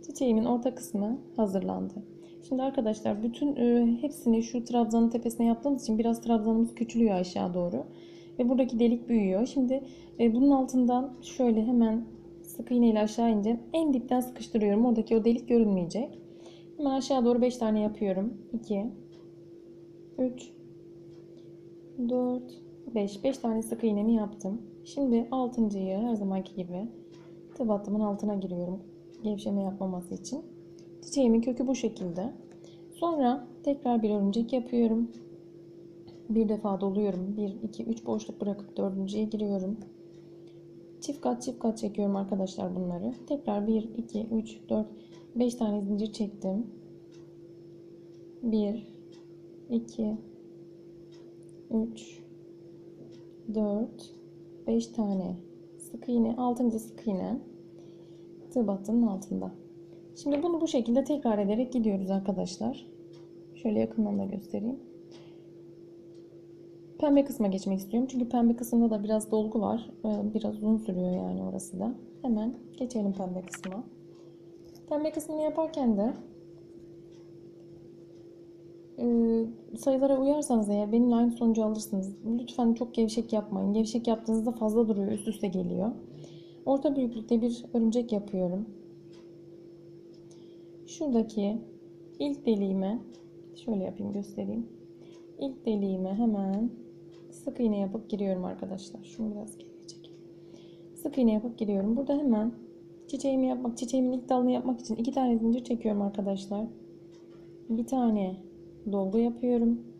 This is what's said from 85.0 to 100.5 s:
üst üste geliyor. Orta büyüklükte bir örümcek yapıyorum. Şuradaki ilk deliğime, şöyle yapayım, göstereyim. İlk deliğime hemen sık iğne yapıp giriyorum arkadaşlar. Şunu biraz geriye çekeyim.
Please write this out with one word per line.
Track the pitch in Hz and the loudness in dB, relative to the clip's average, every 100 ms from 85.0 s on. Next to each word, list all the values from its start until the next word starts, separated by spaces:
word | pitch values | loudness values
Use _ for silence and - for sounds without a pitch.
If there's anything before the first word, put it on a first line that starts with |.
| 196 | 0
üst | 214 220 | -2 -4
üste | 208 208 | -4 -2
geliyor. | 185 180 180 208 - - - - - - - - | -2 -2 0 -2 -4 -12 -16 -16 -18 -18 -10 0
Orta | 277 294 277 | 2 2 2
büyüklükte | 247 233 220 240 | 0 -4 0 2
bir | 240 233 - | 2 -2 -2
örümcek | 240 226 233 233 | 2 4 2 0
yapıyorum. | 208 202 185 180 185 226 - - - - - - - 349 - - - - - 349 349 - - - - - - - | -2 -2 -2 0 -2 -6 -10 -18 -20 -20 -20 -20 -20 -20 -20 -20 -20 -20 -20 -20 -20 -20 -20 -20 -20 -20 -20 -18
Şuradaki | - 311 233 220 - 196 226 - - - - - - | -6 0 0 0 -2 -2 -4 -8 -20 -20 -20 -20 -6
ilk | 285 277 - | -4 -2 0
deliğime, | 214 196 190 190 220 - - - - - | 2 2 0 -2 -4 -8 -18 -20 -20 -20
şöyle | - - 208 | -12 -4 -4
yapayım, | 185 - 202 | -4 -6 -6
göstereyim. | 202 202 - 196 220 233 - - - - - - - | -6 -8 -8 -6 -6 -8 -12 -20 -20 -20 -20 -20 -8
İlk | 277 262 - | -8 -4 -2
deliğime | 208 202 190 185 | 0 0 0 -2
hemen | 196 233 202 190 196 240 - - - - - - - | 2 2 2 0 0 -2 -4 -18 -20 -20 -20 -20 -10
sık | - - | -10 -2
iğne | 233 202 | 0 2
yapıp | 196 220 - | -2 -4 -6
giriyorum | 196 196 185 | -2 0 0
arkadaşlar. | 180 180 190 190 - - | -4 -6 -8 -8 -10 -16
Şunu | - - 214 | -16 -6 -6
biraz | 208 214 - | -6 -10 -14
geriye | - - - | -18 -20 -18
çekeyim. | - - - - - - | -18 -18 -20 -20 -20 -20